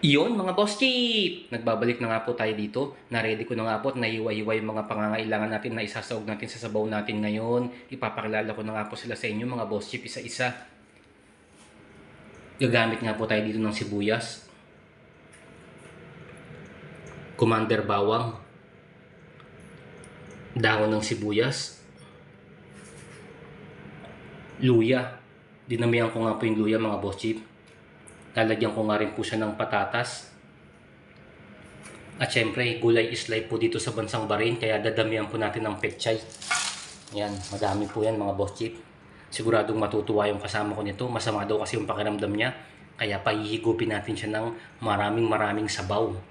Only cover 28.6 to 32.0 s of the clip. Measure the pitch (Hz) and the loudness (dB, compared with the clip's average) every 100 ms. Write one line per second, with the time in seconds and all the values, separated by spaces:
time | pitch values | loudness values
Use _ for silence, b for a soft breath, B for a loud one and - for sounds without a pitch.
28.6 | 110 113 107 104 107 - 107 110 107 104 | 2 2 2 2 2 -2 -2 0 0 0
29.6 | 110 104 98 117 123 - - - - - | 0 2 2 0 -2 -6 -14 -20 -20 -20
30.6 | - - - - - - - - - - | -20 -20 -20 -20 -20 -20 -20 -20 -20 -20
31.6 | - - - - | -20 -18 -18 -18